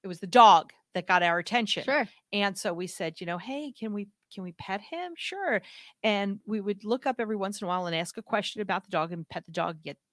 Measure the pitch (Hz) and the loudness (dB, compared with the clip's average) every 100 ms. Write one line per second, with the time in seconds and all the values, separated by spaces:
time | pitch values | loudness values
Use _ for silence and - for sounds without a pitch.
0 | 190 170 185 247 226 170 - _ _ 180 | -10 -10 4 10 12 10 6 _ _ -8
1 | 175 180 175 170 165 240 214 - - 285 | 2 4 4 2 0 0 0 -2 0 0
2 | 220 - _ 202 202 190 208 175 180 - | 0 -8 _ -2 -2 -2 -6 -4 -8 -6
3 | 165 160 170 175 220 277 302 - 220 208 | -8 -6 -8 -8 -8 -10 -10 -10 -8 -8
4 | 202 _ _ - 180 170 - 196 - 330 | -10 _ _ -12 -12 -12 -8 -8 -8 -10
5 | 359 330 - 392 370 214 - - - _ | -10 -10 -10 -6 -2 -2 -4 -20 -20 _
6 | 220 202 202 196 - 214 202 196 208 247 | -2 0 -2 -6 -6 -6 -4 -6 -4 -2
7 | 269 254 220 214 196 202 185 180 180 165 | -2 -4 -4 -4 -6 -6 -4 -2 -2 -4
8 | 170 - - 208 - 220 202 185 - 170 | -4 -10 -4 -4 -4 -8 -4 -4 -2 -4
9 | 165 170 160 175 - 170 170 165 151 143 | -2 -6 -10 -12 -8 -6 -4 -6 -14 -16
10 | _ | _